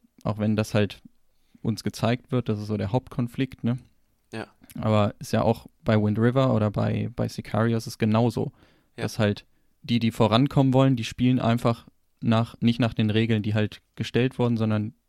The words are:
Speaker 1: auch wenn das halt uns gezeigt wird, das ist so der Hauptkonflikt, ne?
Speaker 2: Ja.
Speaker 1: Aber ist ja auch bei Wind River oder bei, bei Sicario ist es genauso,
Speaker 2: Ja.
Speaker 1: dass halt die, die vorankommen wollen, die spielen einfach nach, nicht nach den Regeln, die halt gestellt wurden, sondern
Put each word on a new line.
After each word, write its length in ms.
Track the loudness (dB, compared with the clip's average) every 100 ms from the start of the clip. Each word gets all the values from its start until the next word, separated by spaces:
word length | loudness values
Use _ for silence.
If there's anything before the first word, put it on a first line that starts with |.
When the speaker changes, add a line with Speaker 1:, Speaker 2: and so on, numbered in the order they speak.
| _ _
Speaker 1:
auch 160 | -6 -2
wenn 160 | 0 0
das 180 | 0
halt 280 | 0 -2 -4 -20 _ _ _ _ _
uns 220 | -6 -4
gezeigt 480 | -6 -2 -2 -2 -4
wird, 180 | -4 -2
das 100 | -4
ist 80 | -4
so 100 | -4
der 140 | -2
Hauptkonflikt, 720 | -4 -4 -6 -6 -4 -6 -4
ne? 140 | -4 -4 -8 _ _ _ _
Speaker 2:
Ja. 140 | -12 -12 _ -16 -6
Speaker 1:
Aber 340 | 0 2 2 -2
ist 140 | -4
ja 80 | 0
auch 260 | 0 0 -6 _
bei 180 | 0 2
Wind 160 | 2 2
River 340 | 2 2 2
oder 180 | 2 0
bei, 380 | 0 -2 -2 -4 -6
bei 120 | -6
Sicario 500 | -8 -6 -2 0 -2
ist 100 | -4
es 100 | -2
genauso, 540 | 0 2 2 0 -6 -8 _ _ _ -8
Speaker 2:
Ja. 60 |
Speaker 1:
dass 160 | -6 0
halt 260 | 0 0 -8 _ _ _
die, 180 | -2 0
die 120 | 0
vorankommen 640 | 2 4 4 4 2 4
wollen, 220 | 4 4 2
die 80 | -4
spielen 340 | 0 2 2
einfach 480 | 2 0 0 -2 -8 _ _ _
nach, 340 | 0 2 0 0
nicht 200 | 0 2
nach 140 | 0
den 160 | 0 0
Regeln, 340 | 2 2 0
die 100 | 0
halt 280 | 0 -2 -6 _ -10
gestellt 420 | -4 0 0 0
wurden, 180 | 0 0
sondern 360 | 0 0 -4 -10